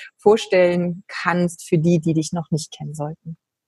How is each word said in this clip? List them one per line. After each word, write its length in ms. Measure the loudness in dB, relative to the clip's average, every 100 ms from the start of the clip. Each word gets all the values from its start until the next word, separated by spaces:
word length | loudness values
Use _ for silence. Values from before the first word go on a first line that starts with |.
| -20 _
vorstellen 840 | 2 2 2 4 4 2 -2 -6 -12
kannst 600 | -6 -2 0 -2 -4 -2
für 100 | 2
die, 220 | 4 2
die 160 | 2 -2
dich 180 | -2
noch 160 | -6 -4
nicht 220 | -6 -6 -12
kennen 200 | -12 -8
sollten. 420 | -10 -10 -16 -18 _ _